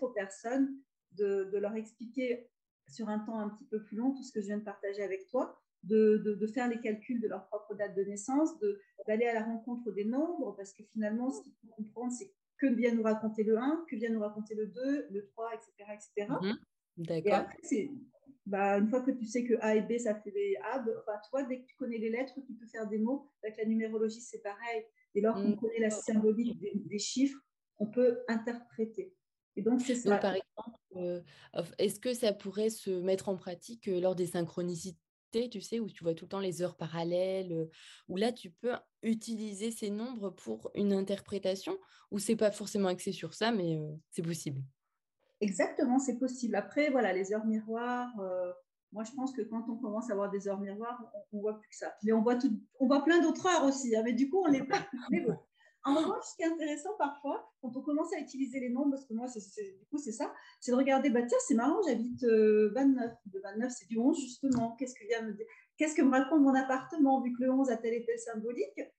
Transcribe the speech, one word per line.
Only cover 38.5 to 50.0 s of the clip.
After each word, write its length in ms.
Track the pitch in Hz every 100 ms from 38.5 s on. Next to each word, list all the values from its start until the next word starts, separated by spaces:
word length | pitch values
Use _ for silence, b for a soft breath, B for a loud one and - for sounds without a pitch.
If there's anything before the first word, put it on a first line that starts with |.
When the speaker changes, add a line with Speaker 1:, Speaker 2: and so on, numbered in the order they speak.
Speaker 1:
peux 220 | - 233 247 - _
utiliser 680 | 220 226 233 220 214 196 226
ces 180 | 226 214
nombres 400 | 208 240 233 196
pour 400 | 185 - 220 - -
une 180 | 202
interprétation, 840 | 196 196 196 - 196 190 190 - 381 b b _
ou 80 | 202
c'est 160 | 202 226
pas 160 | 214
forcément 360 | 208 202 208 190
axé 220 | 180 -
sur 220 | 175 165
ça, 180 | - 220
mais, 260 | 226 170 160
euh, 140 | 151 156 -
c'est 120 | -
possible ? 380 | 165 170 - 135 135 _ _ _ _ _ _ _
Speaker 2:
Exactement, 580 | 208 196 302 - 269 262
c'est 180 | 269 240
possible. 380 | 254 - 226 202
Après, 340 | 202 - 294
voilà, 240 | 262 208
les 180 | 185 190
heures 140 | 214 220
miroirs, 760 | 220 214 226 240 247 247 220
euh, 320 | 190 185 180 180 _ _ _
moi, 120 | 202
je 80 | 226
pense 200 | 269 262
que 100 | -
quand 280 | 220 226 233
on 80 | 226
commence 320 | 233 208